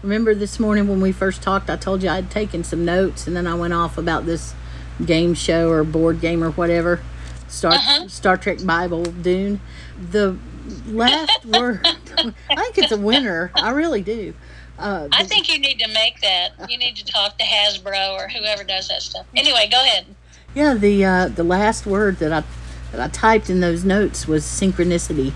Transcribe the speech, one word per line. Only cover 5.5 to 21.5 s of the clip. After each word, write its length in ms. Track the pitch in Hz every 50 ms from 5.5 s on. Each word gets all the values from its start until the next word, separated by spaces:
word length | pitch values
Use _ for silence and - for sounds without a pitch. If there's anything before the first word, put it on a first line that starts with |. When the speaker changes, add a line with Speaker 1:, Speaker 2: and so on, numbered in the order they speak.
| 165 165 170 165
Speaker 1:
or 140 | 165 156 156
board 380 | 160 156 160 165 165 160 160
game 220 | 165 165 170 165 165
or 80 | 165
whatever, 500 | 151 - 175 170 170 170 165 175 175 165 - - - - - - - - -
Star, 260 | - - - 208 175 -
Speaker 2:
Uh-huh. 340 | - - - 285 302 349
Speaker 1:
Star 300 | 196 - - - 196 185
Trek 220 | 185 - 208 175 - 190
Bible 400 | 185 165 170 180 180 170 165 175
Dune. 560 | 175 175 175 165 180 180 190 196 202 208 196 - - - - - - - - 185 175
The 260 | 185 208 208 196 185 190 - - - - - - 214 185 -
last 580 | 226 214 220 233 247 277 311 320 302 466 494 -
Speaker 2:
<laughs> 0 |
Speaker 1:
word, 360 | 233 220 233 247 247 226 180 -
<laughs> 320 | 339 330 - - - - - 320 233 - - - -
I 60 | 285
think 220 | 302 415 494 453 -
it's 120 | 302 302
a 60 | 226
winner. 540 | 208 202 208 240 285 262 214 175 160 175 180 -
I 180 | 190 - 214
really 300 | 254 294 320 339 285 208
do. 320 | 175 190 226 233 196 - 82 - - - - - - - - -
Uh, 280 | - 208 196 175 151 143
Speaker 2:
I 120 | - 262 359
Speaker 1:
the 60 | 381
Speaker 2:
think 220 | 427 415 - - 320
you 60 | 302
need 200 | 277 277 262 226
to 80 | 226 220
make 320 | 214 220 220 233 233 -
that. 300 | - 208 185 180 180 - - - 185 196
You 80 | 240
need 180 | 240 247 247 233
to 100 | - -
talk 320 | - - 214 202 208 -
to 60 | - 220
Hasbro 680 | - 220 208 208 208 196 196 180 196 196 196 190 196 196
or 140 | 190 190 196
whoever 340 | - 233 208 214 208 202 196
does 240 | 196 190 190 190
that 140 | - - - -
stuff. 220 | - - 190 - - -
Anyway, 320 | 254 269 285 254 233 214 202
go 120 | 233 247
ahead. 240 | 262 262 220 190 - - 208 - - - - - - - -
Speaker 1:
Yeah, 180 | 269 294 302 262
the, 300 | 214 202 202 202 196 190
uh, 220 | 190 185 180 185
the 160 | 147 117 175 170
last 420 | 170